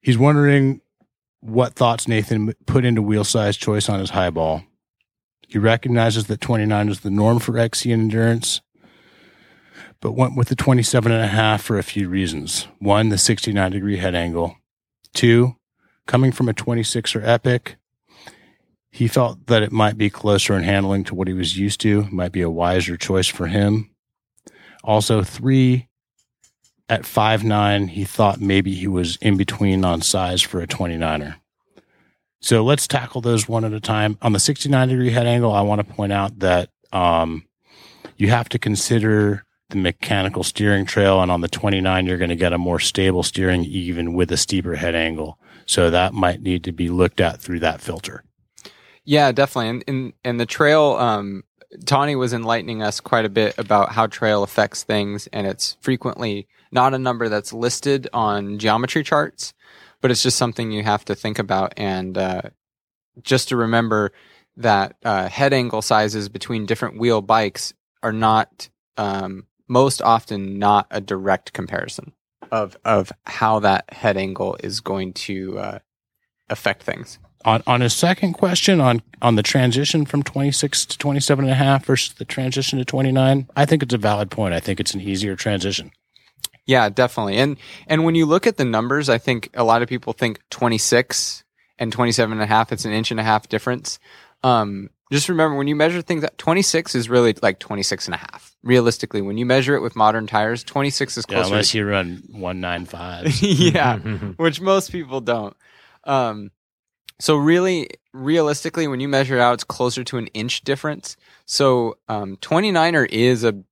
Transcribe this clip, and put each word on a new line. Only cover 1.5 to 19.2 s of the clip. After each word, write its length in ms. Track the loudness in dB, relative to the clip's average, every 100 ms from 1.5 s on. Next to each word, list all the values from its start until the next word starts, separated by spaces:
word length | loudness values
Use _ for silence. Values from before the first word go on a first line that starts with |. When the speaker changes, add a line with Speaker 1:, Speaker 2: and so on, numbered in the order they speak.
| -2 -2
Speaker 1:
thoughts 320 | 2 0 2 0
Nathan 420 | -2 0 -2 -2
m-, 60 | -4 -2
put 180 | 0
into 180 | 2 0
wheel 220 | 2 0
size 320 | 0 0 0 -2
choice 320 | -2 -2 -2
on 100 | -4
his 120 | -2
highball. 520 | -2 -2 0 -2 -2 -8 _ _ _ _ _ _ _ _
He 100 | 0
recognizes 680 | 2 2 2 2 2 0 -2
that 140 | -6
twenty-nine 480 | -2 0 0 0 0
is 120 | -2
the 100 | -4
norm 300 | 2 2 2
for 180 | 0 0
X 220 | 0 0
C 120 | 0
endurance, 680 | 0 0 2 2 2 -2 -6 _ _ _ _ _ _ _ _ _ _ _ -20 -20 _
but 120 | -8
went 240 | 0 0 0
with 120 | -2
the 80 | 0
twenty-seven 540 | 2 4 4 2 2
and 120 | 0
a 60 | 0
half 340 | 2 2 2
for 160 | 0 -4
a 40 |
few 260 | -2 -4 -2
reasons. 600 | -2 -2 -4 -6 -8 -8 _
One, 300 | 2 4 4
the 100 | 2
sixty-nine 540 | 2 0 0 0 0
degree 240 | -2 -2 -2
head 180 | -2
angle. 420 | -2 -2 -2 -4 -6 _ _ _ _ _
Two, 440 | 2 6 6 4 0 _ _ _ _ -2
coming 240 | 2 2
from 180 | 2 -2
a 60 |
twenty-six 640 | -2 -2 -2 -2 -4 -4 -4
or 60 |
Epic, 540 | 2 2 2 0 -2 -20 _ _ _ _ -20 -20 _ _ _ _ _
he 160 | -2 0
felt 400 | 2